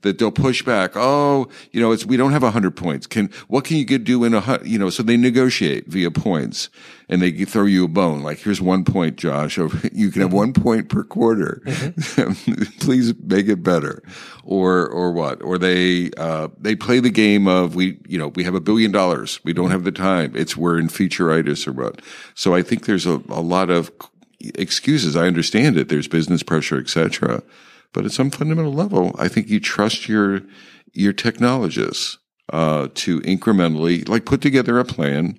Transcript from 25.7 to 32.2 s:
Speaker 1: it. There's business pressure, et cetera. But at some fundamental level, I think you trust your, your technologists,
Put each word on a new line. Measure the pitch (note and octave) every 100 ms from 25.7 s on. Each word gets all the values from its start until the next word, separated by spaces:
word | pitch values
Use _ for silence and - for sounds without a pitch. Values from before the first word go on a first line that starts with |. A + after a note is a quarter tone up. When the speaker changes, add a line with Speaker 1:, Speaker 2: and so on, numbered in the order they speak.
| F2
Speaker 1:
it. | C2
There's | D2+ D2
business | E2 D#2 E2+
pressure, | - D#2+ - C#2
et | -
cetera. | D#2+ D#2+ - - A#1 - - - - _
But | -
at | G2
some | - C3+
fundamental | - D3+ E3 D#3
level, | C#3 G3 C3+ F2+ -
I | -
think | - G2+
you | G#2+
trust | - - G#2 - -
your, | G#2+ G2+ G2 G2 - - - _
your | - G2+
technologists, | G2 A#2 - A#2+ C3 G2 B1+ G1+ G1+ - -